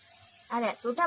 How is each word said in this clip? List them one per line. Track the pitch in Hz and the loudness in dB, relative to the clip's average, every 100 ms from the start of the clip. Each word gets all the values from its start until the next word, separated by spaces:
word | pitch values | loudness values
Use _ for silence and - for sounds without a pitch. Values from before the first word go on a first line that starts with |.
| - - - - - | -14 -14 -14 -12 -2
আর | 240 220 | 0 2
এতটা | - 233 247 | 0 0 4